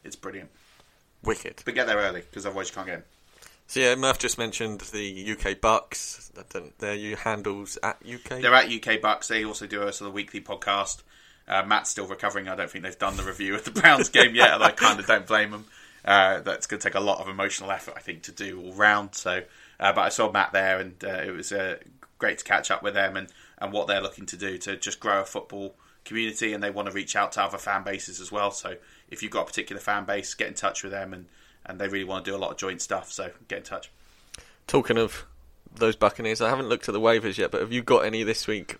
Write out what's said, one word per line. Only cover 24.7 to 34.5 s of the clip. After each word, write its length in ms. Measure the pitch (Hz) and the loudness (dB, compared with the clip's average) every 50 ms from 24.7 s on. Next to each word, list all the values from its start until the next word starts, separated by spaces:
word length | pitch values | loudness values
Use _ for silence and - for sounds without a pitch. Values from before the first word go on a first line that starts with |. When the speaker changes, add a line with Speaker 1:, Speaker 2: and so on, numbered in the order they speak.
| 98 | -8
Speaker 1:
just 240 | 92 - 101 - - | -6 -6 -8 -8 -4
grow 200 | - 110 101 98 95 | 0 2 2 2 2
a 20 | |
football 500 | - - 98 - - 104 101 98 98 - _ _ _ _ _ - | 0 -6 -10 -10 -10 -12 -10 -10 -12 -14 _ _ _ _ _ -14
community, 480 | - 110 113 113 110 107 - 117 107 107 | -8 -4 -2 -2 -2 -2 -2 -2 -2 -2
and 80 | 101 101 | -2 -4
they 80 | 101 | -4
wanna 200 | 95 104 101 98 | -4 -4 -6 -6
reach 260 | 92 101 92 - - | -4 -6 -6 -2 0
out 160 | 104 101 - - | 0 0 0 0
to 100 | 104 98 | 0 -2
other 160 | 98 98 98 | -2 -2 -6
fan 240 | - 104 98 95 92 | -4 -2 -4 -2 -2
bases 380 | 101 98 95 - - 90 92 | -4 -8 -8 -8 -12 -14 -14
as 100 | 92 90 104 | -12 -6 -2
well. 180 | 104 101 101 | 0 0 0
So 260 | - - - 92 92 - - - - - _ - | -2 -4 -10 -10 -10 -12 -16 -20 -20 -20 _ -18
if 120 | - - 107 | -14 -12 -10
you've 100 | 107 107 | -6 -2
got 100 | 101 85 | -2 -4
a 40 | |
particular 340 | - - 110 95 - 101 98 | -4 -4 -8 -6 -6 -8 -8
fan 240 | - 104 104 101 98 | -4 -2 -2 -2 -2
base, 300 | 95 101 101 95 - - | -2 -4 -4 -4 -6 -6
get 140 | - 107 - | -6 -6 -6
in 60 | - | -4
touch 280 | - - 98 - - - | -4 -4 -4 -4 -4 -8
with 100 | 95 98 | -8 -8
them, 200 | 98 95 92 95 | -8 -8 -8 -12
and, 120 | 92 90 90 _ - - _ _ _ - | -14 -18 -20 _ -20 -20 _ _ _ -16
and 160 | - 92 90 | -14 -8 -6
they 80 | 101 95 | -6 -4
really 160 | 98 98 95 | -4 -4 -4
wanna 200 | 90 95 95 90 | -4 -6 -6 -6
do 120 | 98 98 | -6 -6
a 20 | 95 | -4
lot 120 | 95 - | -4 -6
of 80 | - - | -6 -4
joint 240 | 95 95 90 87 - | -6 -6 -4 -4 -4
stuff, 280 | - 98 92 - - | -4 -4 -4 -4 -6
so 200 | - - 90 87 - - - - | -10 -10 -10 -10 -10 -14 -12 -10
get 100 | - - | -10 -10
in 60 | - | -8
touch. 260 | - 98 85 - - - _ - - _ _ _ _ - - - - | -10 -12 -12 -12 -14 -20 _ -20 -20 _ _ _ _ -20 -20 -20 -20